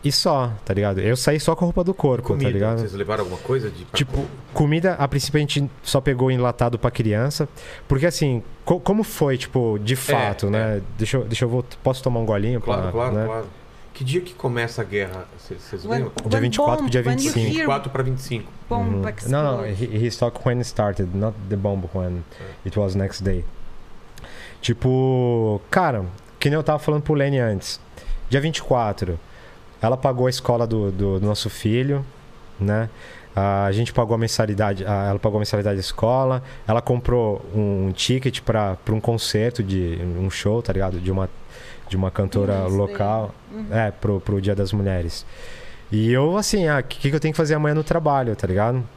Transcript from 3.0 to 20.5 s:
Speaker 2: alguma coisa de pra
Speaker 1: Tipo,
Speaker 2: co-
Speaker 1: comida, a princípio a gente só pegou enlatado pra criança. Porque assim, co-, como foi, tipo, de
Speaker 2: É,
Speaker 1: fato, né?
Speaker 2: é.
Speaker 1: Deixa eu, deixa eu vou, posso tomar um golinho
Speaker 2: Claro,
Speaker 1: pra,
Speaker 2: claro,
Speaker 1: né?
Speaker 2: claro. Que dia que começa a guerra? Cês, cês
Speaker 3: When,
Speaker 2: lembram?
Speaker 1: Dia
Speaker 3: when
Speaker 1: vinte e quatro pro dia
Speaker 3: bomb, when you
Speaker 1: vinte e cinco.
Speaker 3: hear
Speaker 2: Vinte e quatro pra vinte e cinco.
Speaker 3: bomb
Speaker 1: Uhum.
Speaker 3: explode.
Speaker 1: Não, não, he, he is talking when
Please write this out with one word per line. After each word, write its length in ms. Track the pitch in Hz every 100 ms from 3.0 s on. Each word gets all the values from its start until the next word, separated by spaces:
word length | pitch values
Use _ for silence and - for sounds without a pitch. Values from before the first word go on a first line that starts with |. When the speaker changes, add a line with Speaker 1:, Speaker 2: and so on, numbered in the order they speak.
| 101 107
Speaker 2:
alguma 160 | 92 90
coisa 280 | - 131 110
de 160 | 85 90
pra 100 | -
Speaker 1:
Tipo, 200 | 135 139
Speaker 2:
co- 100 | - - -
Speaker 1:
comida, 400 | - 147 156 185 170
a 120 | 139
princípio 300 | 139 - 151
a 40 |
gente 280 | 147 147 139 -
só 200 | - 139
pegou 280 | 131 127 131
enlatado 480 | 127 123 - 120 117
pra 140 | 123
criança. 560 | - 110 107 131 147 147 - - - -
Porque 180 | 135 170
assim, 380 | - 147 120 - - -
co-, 140 | 175
como 240 | - 208
foi, 340 | 214 - 143 131
tipo, 420 | - 131 117 107
de 120 | 104
Speaker 2:
É, 40 | 131
Speaker 1:
fato, 520 | - 135 113 101 101
né? 280 | 107 110 104
Speaker 2:
é. 40 | 98 -
Speaker 1:
Deixa 200 | 110 131
eu, 60 |
deixa 220 | 107 113 123
eu 40 |
vou, 140 | 123 120 -
posso 200 | - 127
tomar 160 | 131 120
um 60 | 110
golinho 340 | 104 107 117
Speaker 2:
Claro, 220 | 113 123
Speaker 1:
pra, 80 | 92
Speaker 2:
claro, 220 | 113 123 104
Speaker 1:
né? 100 | 113
Speaker 2:
claro. 200 | 113 107 - - - -
Que 100 | -
dia 180 | 131 170
que 120 | 180 -
começa 460 | 135 120 117 -
a 20 | 101
guerra? 400 | 101 98 92 87 -
Cês, 200 | - 87
cês 240 | - 98
Speaker 3:
When, 200 | 202 233
Speaker 2:
lembram? 80 | 120 - 113
Speaker 1:
Dia 100 | 110
Speaker 3:
when 20 |
Speaker 1:
vinte 140 | 117 110
e 20 |
quatro 240 | 294 -
pro 60 | 127
dia 100 | 123
Speaker 3:
bomb, 80 | 120
when 80 | 254
you 60 |
Speaker 1:
vinte 60 | 277
e 40 |
cinco. 60 | 285 -
Speaker 3:
hear 40 |
Speaker 2:
Vinte 80 | 320
e 40 | 311
quatro 240 | 139 135
pra 140 | 131
vinte 140 | 131 131
e 40 |
cinco. 300 | - 117 98 - -
Speaker 3:
bomb 180 | 233 95 101
Speaker 1:
Uhum. 140 | 95
Speaker 3:
explode. 220 | 104 113
Speaker 1:
Não, 260 | 139 147 123
não, 80 | 113
he, 60 | 98 117
he 140 | 107 117
is 120 | -
talking 220 | 120 -
when 120 | -